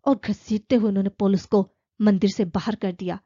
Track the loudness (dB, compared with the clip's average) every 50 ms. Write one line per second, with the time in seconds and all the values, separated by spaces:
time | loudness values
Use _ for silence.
0 | _ 0 0 0 -2 -6 -6 -6 _ -6 -6 -6 -2 _ 0 2 2 2 0 0
1 | -2 -2 -4 -2 0 0 0 0 0 0 0 0 0 0 _ _ _ _ _ _
2 | 2 2 4 4 2 0 0 -2 -4 -4 -4 -6 -4 -4 -6 -4 -6 -6 -6 -6
3 | -8 -8 -8 -10 _